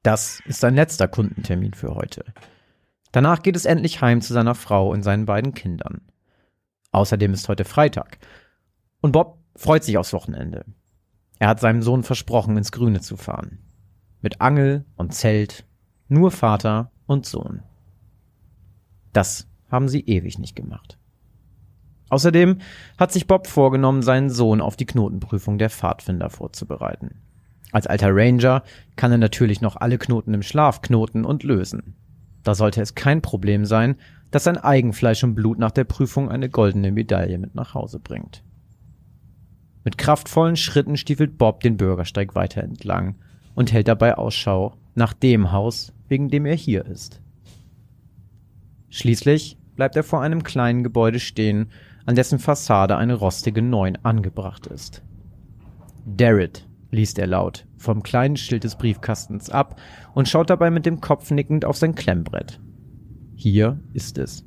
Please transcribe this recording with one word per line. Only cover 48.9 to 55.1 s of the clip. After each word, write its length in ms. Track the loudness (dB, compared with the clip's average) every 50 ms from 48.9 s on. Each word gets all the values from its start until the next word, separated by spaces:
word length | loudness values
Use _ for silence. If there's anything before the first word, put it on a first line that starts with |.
| -16 -2 0 0 0 2 4 2 2 2 0 -8 -18 -20 -20 -20 _
bleibt 200 | -2 -2 0 0
er 80 | -2 -2
vor 180 | -2 -4 -2
einem 220 | -2 -2 -2 -4 -6
kleinen 400 | -4 -2 -2 0 0 0 0 -2
Gebäude 360 | -2 0 2 2 2 2 -2
stehen, 520 | -6 -6 -4 -2 0 0 0 0 -2 -4 -8 -20 -20 -20 -20 -10 -2
an 100 | 0 2
dessen 240 | 2 2 2 0 -2
Fassade 580 | 0 0 -2 -2 2 2 4 4 4 4 2
eine 180 | 0 0 0 0
rostige 460 | 0 0 -2 -2 -2 -6 -2 -2 0
neun 360 | 0 0 0 0 0 -2 -4 -4 -2
angebracht 640 | 0 0 0 0 -4 -6 -8 -10 -10 -12 -14 -18
ist. 360 | -18 -16 -16 -16 -18 -20 -20 -20 -20